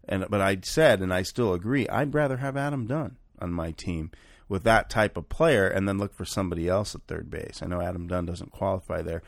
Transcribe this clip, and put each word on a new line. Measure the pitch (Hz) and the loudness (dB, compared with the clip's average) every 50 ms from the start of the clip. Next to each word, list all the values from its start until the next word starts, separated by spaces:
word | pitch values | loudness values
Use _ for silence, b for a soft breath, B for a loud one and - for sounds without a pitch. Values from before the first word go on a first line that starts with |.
| b - | b -4
And, | - 95 92 - | -4 -2 -2 0
but | 104 101 | 0 2
I | 95 98 98 95 - | 4 2 2 0 -2
said, | - - 113 110 143 113 98 | -2 2 6 6 6 6 6
and | 95 92 92 | 4 0 0
I | 90 92 | 0 0
still | - - - 120 104 90 | -2 -2 0 0 0 0
agree, | 90 87 107 135 143 117 - | 0 -2 -2 0 0 0 0
I'd | - 120 123 139 127 | 0 0 -2 0 0
rather | 151 151 139 131 123 | 0 0 0 0 -2
have | 139 139 131 | -4 -4 -4
Adam | 139 139 143 147 135 117 107 | -4 -4 -4 -4 -4 -4 -4
Dunn | 131 160 151 95 127 - _ _ _ - | -4 -4 -4 -6 -10 -14 _ _ _ -10
on | - 90 87 | -6 -4 -4
my | 85 82 82 | -4 -4 -4
team | 80 - - 95 87 80 78 80 B B B B B B B B | -6 -6 -6 -4 -4 -4 -4 -6 B B B B B B B B
with | 98 95 - | -6 0 4
that | 113 113 110 - - | 6 6 6 4 2
type | - 113 107 101 - | 2 2 2 2 2
of | 90 80 - | -4 -8 -8
player | - - 160 165 143 107 95 95 | 0 2 4 6 6 6 4 4
and | - 95 95 | 2 2 0
then | 101 98 98 | 0 0 0
look | 104 104 - | -2 -4 -6
for | - 92 | -8 -10
somebody | - - 104 95 90 87 85 82 87 | -6 -4 -2 -2 -2 -2 -2 0 2
else | 92 101 107 - - | 2 0 0 -2 -6
at | 85 - | -12 -12
third | - 80 82 80 80 | -10 -10 -10 -8 -8
base. | 78 78 - - - - - | -10 -10 -10 -10 -10 -10 -8
I | |
know | 85 90 87 | -6 -4 -4
Adam | 87 87 90 90 87 87 | -2 -4 -4 -6 -6 -4
Dunn | 90 90 87 | -2 -2 -2
doesn't | 85 87 85 85 - | -2 -4 -8 -10 -14
qualify | - - 98 98 95 92 - - 87 82 82 | -8 -4 -2 -2 -2 -2 -4 -4 -6 -4 -4
there, | 82 82 82 B | -4 -6 -6 B